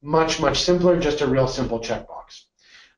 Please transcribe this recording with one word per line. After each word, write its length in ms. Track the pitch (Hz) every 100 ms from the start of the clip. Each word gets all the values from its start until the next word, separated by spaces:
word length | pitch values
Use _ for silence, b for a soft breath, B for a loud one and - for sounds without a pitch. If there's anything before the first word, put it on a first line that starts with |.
Much, 380 | 143 160 160 160
much 220 | 147 135
simpler, 360 | - 180 180 170
just 220 | 156 147
a 60 | 139
real 220 | 131 127
simple 320 | - 120 113
checkbox. 640 | - 110 - - - - _ _ b b b